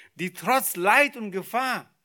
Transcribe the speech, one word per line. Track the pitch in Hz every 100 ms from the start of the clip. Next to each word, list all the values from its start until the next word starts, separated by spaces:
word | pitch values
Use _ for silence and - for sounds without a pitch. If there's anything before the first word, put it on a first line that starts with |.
| - _
die | 180
trotz | - 170 262 - 180
Leid | 180 240 285 254
und | 214
Gefahr | 185 170 233 262 226 - _